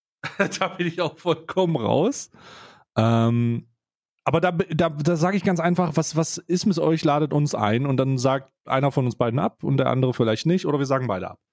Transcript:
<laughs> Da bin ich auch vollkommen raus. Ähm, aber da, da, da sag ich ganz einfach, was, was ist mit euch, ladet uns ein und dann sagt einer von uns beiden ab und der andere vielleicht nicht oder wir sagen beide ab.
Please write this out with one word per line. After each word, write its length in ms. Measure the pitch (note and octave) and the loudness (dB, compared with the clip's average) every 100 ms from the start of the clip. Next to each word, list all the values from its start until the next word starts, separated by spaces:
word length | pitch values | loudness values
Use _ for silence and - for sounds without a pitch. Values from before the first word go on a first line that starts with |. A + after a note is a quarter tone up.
| _ _ | _ _
<laughs> 360 | - - G3 - | -10 -4 -2 -2
Da 100 | F#3 | -4
bin 180 | F3+ F3 | -4 -4
ich 160 | E3+ | -2
auch 160 | E3 - | -4 -4
vollkommen 580 | F3 D#3 - - F#3 D3+ | -2 -2 -2 -2 0 0
raus. 540 | A2 A#2 F#3+ C#4+ - - - - - - _ - | 2 2 2 -2 -10 -20 -20 -20 -20 -20 _ 0
Ähm, 720 | A2+ A#2 A#2 A#2 A#2+ A#2 - _ _ _ _ _ | 2 4 2 2 0 -2 -8 _ _ _ _ _
aber 160 | - D#3 | -2 0
da, 120 | F3 | 2
da, 360 | E3+ F#3+ D#3+ E3+ | 0 -2 0 -2
da 280 | D3 D3+ F3 | 0 -2 0
sag 180 | F3 | 0
ich 100 | G3 | 0
ganz 160 | G3 F3 | 0 0
einfach, 360 | E3 F3+ F3 D3+ | 0 0 0 0
was, 200 | D#3+ D#3 | -2 -2
was 220 | D#3 - | -2 -4
ist 260 | - F3+ | -4 0
mit 140 | A3 E3+ | 0 0
euch, 260 | D3+ E3 | 2 2
ladet 300 | D#3 D3 D3+ | 2 2 2
uns 200 | D3 D3 | 0 0
ein 300 | A2+ G#2+ A2+ | 0 0 2
und 140 | C#3 C3 | 0 0
dann 180 | C3+ C3 | 0 0
sagt 340 | C3 C3+ C3+ _ | 0 0 -4 _
einer 260 | - C3+ C#3 | -4 0 0
von 140 | C#3 | 0
uns 120 | B2+ - | -2 0
beiden 220 | A#2+ A#2+ | -2 0
ab 240 | G3+ - | -2 -4
und 140 | - C3+ | -2 0
der 120 | B2+ | 2
andere 260 | B2 C3 | 2 0
vielleicht 320 | A#2+ A#2 A2 D#3 | 2 0 0 0
nicht 180 | F#3 | 0
oder 140 | F3+ C#3+ | 0 -2
wir 80 | C3+ | 0
sagen 200 | C3+ B2+ | -2 -2
beide 240 | F#2+ F#2 | -4 -6
ab. 100 | - _ | -12 _